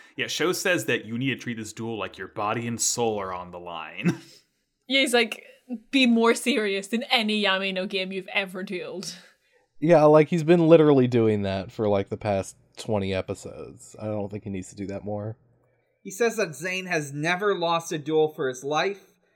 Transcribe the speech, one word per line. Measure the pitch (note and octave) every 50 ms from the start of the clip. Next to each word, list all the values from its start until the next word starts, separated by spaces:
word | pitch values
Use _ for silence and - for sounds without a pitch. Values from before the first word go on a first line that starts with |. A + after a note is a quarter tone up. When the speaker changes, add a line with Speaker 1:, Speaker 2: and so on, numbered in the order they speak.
| - - _
Speaker 1:
Yeah, | - A#2+
Sho | A2 - - D3+ F3 F3+
says | F3 - F#3+ F3+ D3+ C3+
that | - B2 A2 -
you | G#2+ A#2 A#2
need | C3+ B2+
to | A#2+
treat | A2 - B2 A#2
this | A2 A2 G2+ -
duel | - A2+ A2+ A2+
like | G#2 F#2+ F#2+ - -
your | F#2+ F#2
body | - - G#2 G#2 A2+ A#2+ A#2
and | A#2 A#2 A2
soul | - - - B2 A#2+ A2+ G#2+ G#2
are | G2 F#2 F#2
on | F2+ F2+ F2+
the | F2 F2
line. | F2 F2 E2+ D#2+ D#2 D#2 E2+ F2+ A#2 E3+ - - -
<laughs> | - - - _ _ _ _ _ _ _ _ _ -
Speaker 2:
Yeah, | C4 C4+
he's | C4 B3 A#3
like, | A#3+ A#3 A3+ - - - - - _ _ - B3 A3 - _
"Be | - C4+ C4
more | A#3+ A#3 A3+ A3+ A3+ A#3
serious | - - B3 - A3 G#3+ G3+ G3 G3 G3
than | - - A3+ B3+ -
any | C4 A#3+ A3 G#3+ G#3+ G#3+ G3+
Yami | G3 F#3+ F#3+ G3 G3 F#3+
no | F#3 F#3
game | - G3 F#3+ F#3 F#3 F#3+
you've | F#3+ F3+ - -
ever | G3+ G3 F#3+ F3+ F#3 F#3+
dueled." | F#3 F#3+ F3 D3+ - D3 F3+ F3 - - - - - _ _ _ _ _ _ _ _ _ -
Speaker 3:
Yeah, | D3+ D#3+ E3+ D3+ D3+
like, | D3+ D3+ D#3 D#3 -
he's | F3 E3+ D3+
been | D#3 F3 F3 E3 D#3
literally | E3+ D#3+ D#3 D3+ C#3+ C3+ B2+ B2
doing | A#2+ A#2 A2+ A2 G#2+ G#2 G2+
that | G2 F#2+ G2 F#2 A#2+ -
for, | - A2 G#2
like, | G2+ G2 G2 -
the | A2+
past | F#2+ - G#2+ G2+ F#2+ F#2 - - _ _ _ _
twenty | - - - A2 G2+ G2 F#2+ F#2+
episodes. | F#2+ F#2 - G2 - - - - - - - - A#2 - - - -
I | G#2+
don't | G#2+ G#2+ G#2+ G2+ G2+
think | G#2 G#2 -
he | G#2
needs | G2 F#2 F2+ -
to | -
do | G2+ G2
that | F#2 G2 G2 -
more. | G#2 G#2 G#2 G2+ A2 A2+ - _ _ _ _ _ _ _ _ _ _ _ _ -
Speaker 4:
He | G3 -
says | - A#3 A3+ A3+
that | G#3+ G3+ E3 D3
Zane | C3 D#3+ F#3 F3+ F#3 F#3
has | F#3 F3+ D#3+ D3 C#3 C#3
never | D3 D3+ E3+ F3+ F3 G#3 G3+ G3 F3
lost | E3+ E3+ E3+ E3 E3 -
a | F3+ D3+
duel | C#3 D3+ D#3 D#3 D#3 D3+
for | D#3 - C#3+ C3
his | B2+ - C3+
life, | C#3 D3+ D#3 F3 G3 G3 - - _ _ _ _ _ _